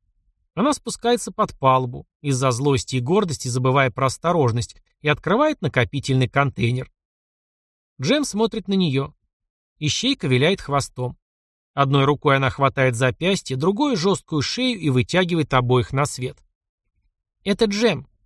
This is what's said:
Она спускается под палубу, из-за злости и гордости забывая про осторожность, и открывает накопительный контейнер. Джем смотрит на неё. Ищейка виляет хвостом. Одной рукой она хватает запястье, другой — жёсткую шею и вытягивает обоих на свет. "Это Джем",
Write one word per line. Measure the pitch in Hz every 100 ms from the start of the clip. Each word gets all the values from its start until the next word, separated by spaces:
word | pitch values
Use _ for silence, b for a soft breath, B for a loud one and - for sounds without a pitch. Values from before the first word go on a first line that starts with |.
| _ _ _ _ _
Она | - 269
спускается | - 233 - 233 240 -
под | - 208 -
палубу, | 135 131 127 139 - _
из-за | 143 131 135
злости | 117 143 131 - 131
и |
гордости | 123 196 190 139 131
забывая | 127 131 135 131
про | - 131
осторожность, | - 165 175 123 117 - - _ _
и | 147
открывает | 147 156 214 311 294
накопительный | 180 135 117 143 - 131 127
контейнер. | 143 139 - 117 127 131 _ _ _ _ _ _ _ _ _ _ -
Джем | 135 294
смотрит | 277 202 226 226 190
на |
неё. | 196 175 135 143 _ _ _ _ _ _ -
Ищейка | 151 - 247 269 143
виляет | 123 151 196
хвостом. | - 139 - - 123 - _ _ _ _ _
Одной | - 139 139 139
рукой | 143 147 135
она | 135
хватает | - 135 139 131 117
запястье, | 127 - 170 190 - 131
другой — | 165 208 294 208
жёсткую | 190 170 - 156
шею | - - 254 226
и | 156
вытягивает | 127 - 175 180 170 139
обоих | 131 120 123 -
на | 135 147
свет. | - 127 - _ _ _ _ _ _ _ _ _ _
"Это | 190 202 220
Джем", | 202 233 143 - _